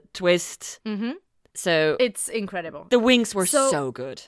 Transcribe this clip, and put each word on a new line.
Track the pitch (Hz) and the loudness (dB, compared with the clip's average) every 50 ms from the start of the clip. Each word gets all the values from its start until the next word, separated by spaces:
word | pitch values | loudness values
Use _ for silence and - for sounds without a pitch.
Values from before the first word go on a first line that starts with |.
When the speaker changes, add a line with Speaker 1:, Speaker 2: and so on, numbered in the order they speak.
| - _ - | -6 _ -8
Speaker 1:
twist. | - 185 175 175 175 - - - - - - - - - | -2 2 4 4 2 2 -4 -12 -12 -14 -14 -14 -12 -8
Speaker 2:
Mm-hmm. | 226 214 202 226 240 311 381 _ _ _ _ _ _ - | -8 -6 -4 -4 -6 -8 -8 _ _ _ _ _ _ -12
Speaker 1:
So | - - 185 165 156 156 156 147 - | -6 -2 0 2 4 4 2 2 2
Speaker 2:
It's | 254 240 - - - - | 0 0 0 -4 -8 -6
incredible. | 226 226 202 190 196 180 165 160 - 151 - - | -6 -6 -6 -6 -8 -8 -10 -10 -12 -14 -2 2
Speaker 1:
the | 247 247 | 2 4
wings | 220 254 254 240 226 - - | 6 6 6 6 4 2 -2
were | 196 180 | -2 0
Speaker 2:
So, | - - - 269 269 | 2 2 2 2 2
Speaker 1:
so | 262 143 139 131 120 | 2 0 -2 -4 -6
good. | - 127 135 123 - - | -8 -10 -10 -12 -14 -16